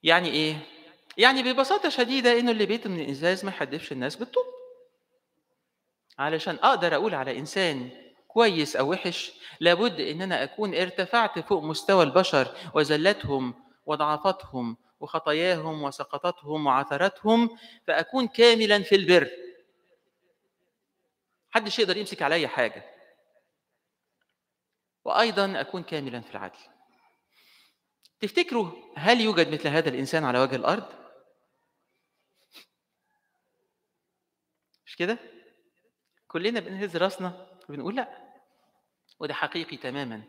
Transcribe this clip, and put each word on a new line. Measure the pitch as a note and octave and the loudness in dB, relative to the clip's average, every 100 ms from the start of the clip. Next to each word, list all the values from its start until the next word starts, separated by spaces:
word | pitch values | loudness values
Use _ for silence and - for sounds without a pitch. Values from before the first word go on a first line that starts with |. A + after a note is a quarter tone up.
يعني | D#3+ E3+ F3 | 6 4 4
إيه؟ | C#3+ D#3 D#3 D3+ - - - _ - | 0 0 -2 -10 -20 -20 -20 _ 6
يعني | A#3 C4+ | 6 6
ببساطة | B3+ B3+ C4+ G4+ - | 0 0 2 2 0
شديدة | - A#3+ C4+ A#3+ A#3+ | 0 0 2 4 4
إنه | A#3+ | 2
اللي | A3 G3+ | 0 0
بيته | A3+ A3 | 0 -4
من | F3 | -6
الإزاز | C#3 C3+ E3 F#3+ | -6 -2 0 0
ما | G3 | -4
يحدفش | F#3 C#3 D3 - | -6 -6 -6 -8
الناس | C3+ B2+ - | -6 -6 -6
بالطوب. | B3 - B4+ B4 - - _ _ _ _ _ _ _ _ _ _ _ _ _ - | -4 -4 -4 -8 -20 -20 _ _ _ _ _ _ _ _ _ _ _ _ _ -6
علشان | C#3+ D#3+ F3 | -4 -2 -4
أقدر | D#3+ A3+ B3+ E3+ | 2 2 4 2
أقول | D3+ G#3 | 0 0
على | D#3+ C3 A#2+ | -2 -4 -6
إنسان | D3+ G3 F3+ C#3 B2 - - _ _ | -6 -2 -2 -2 -8 -14 -20 _ _
كويس | A3 A3+ E3 D3 - | 2 2 2 -2 0
أو | C3+ | -2
وحش | F#3 F3+ E3+ - - - - | -2 -4 -6 -10 -14 -20 0
لابد | E3+ F3 A#3 A#3+ | 2 4 2 -2
إن | - D3+ | -6 -6
أنا | F#3+ D#3 | -4 -2
أكون | C#3 - G#3 | -4 -4 -4
ارتفعت | E3 F3+ F3+ F3+ A#3 G#3+ F3 | -2 -2 -2 0 0 0 -2
فوق | D#3+ F#3+ | -2 -2
مستوى | D3+ D#3 - G3 | 0 -4 4 6
البشر | D#3 D3+ F#3 D3 B2+ - E3+ | 6 4 4 2 0 -4 -4
وزلاتهم | D3 D3 D3+ F3 G3+ D3+ C#3 B2+ A#2 - _ - | 0 2 4 2 0 -2 -4 -4 -8 -20 _ -6
وضعفاتهم | D3+ D3+ D3+ D3 C#3 - C3 A#2 A2+ _ _ | -2 -2 0 0 -2 -8 -8 -8 -8 _ _
وخطاياهم | D3 D#3+ D#3 D3+ F3 E3+ D#3+ D#3 | -8 -6 -2 0 0 -2 -4 -6
وسقطاتهم | C#3+ - D3 C#3+ F3 - D3 D#3 C#3+ | -8 -8 -10 -6 -6 -6 -8 -2 2
وعثراتهم، | C3 C#3 C#3+ F#3+ - G#3 A3+ A#3 A3+ - - - | 2 0 -2 -2 -2 2 4 4 -2 -20 -16 -2
فأكون | D#3 E3 C4 A#3+ | -2 0 -2 -2
كاملا | - A#3 A#3 G#3+ G#3 | 6 6 6 4 2
في | G3 | 4
البر، | G3 E3+ F3+ C#3+ - - - _ _ _ _ _ _ _ _ _ _ _ _ _ _ _ _ _ _ _ | 2 6 6 6 -6 -16 -20 _ _ _ _ _ _ _ _ _ _ _ _ _ _ _ _ _ _ _
محدش | A3+ G#3 G#3+ | -2 0 -2
يقدر | G3 F#3 | 0 0
يمسك | G#3 - | -4 -4
عليا | C#3+ E3 C#3 | 0 0 0
حاجة، | - A#2 - - - _ _ _ _ _ _ _ _ _ _ _ _ _ _ _ _ _ _ _ _ | -2 -2 -2 -20 -20 _ _ _ _ _ _ _ _ _ _ _ _ _ _ _ _ _ _ _ _
وأيضا | - - A#3 G3 G3 F#3+ | -4 0 2 2 -2 -2
أكون | - F#3+ | -6 -8
كاملا | E3 D#3+ C3+ A#2+ | -8 -8 -8 -12
في | A2+ | -12
العدل. | G#2 F#2+ - - _ _ _ _ _ _ _ _ _ _ _ _ _ _ _ | -14 -14 -18 -20 _ _ _ _ _ _ _ _ _ _ _ _ _ _ _
تفتكروا | G#3 - E4+ A#3+ F3+ - - - | -4 -2 0 0 -2 -6 -18 -2
هل | E3+ A#3+ | 4 4
يوجد | A3 E3+ D#3+ | 4 4 2
مثل | D3+ D#3 | 0 0
هذا | D3+ D#3+ | 0 0
الإنسان | B2+ C3+ E3 | -2 -2 0
على | D3 B2 | 0 2
وجه | C3 C3 | 2 2
الأرض؟ | A#2 G3+ - - - - _ _ _ _ _ _ _ _ _ _ _ _ _ - - _ _ _ _ _ _ _ _ _ _ _ _ _ _ _ _ _ _ _ _ _ _ | 0 -2 -4 -20 -20 -20 _ _ _ _ _ _ _ _ _ _ _ _ _ -20 -20 _ _ _ _ _ _ _ _ _ _ _ _ _ _ _ _ _ _ _ _ _ _
مش | - | -6
كده؟ | F3 A#3 - - _ _ _ _ _ _ _ _ _ | -4 -4 -8 -20 _ _ _ _ _ _ _ _ _
كلنا | E3 G3 A#3 | -4 -4 -4
بنهز | E3+ F#3+ G3+ E3 | -8 -8 -6 0
راسنا | F#3 F#3+ F3+ F3 - - - | -2 -2 -10 -10 -20 -20 -16
وبنقول: | C#3+ C3 B3 | -10 -6 -6
"لأ". | A#3+ - - - _ _ _ _ _ _ _ _ | -8 -10 -20 -20 _ _ _ _ _ _ _ _
وده | D3+ | -10
حقيقي | D3 D#3 E3+ D#3+ C#3 | -6 -6 -6 -10 -10
تماما. | B2+ C#3 C3 A2 | -10 -8 -8 -10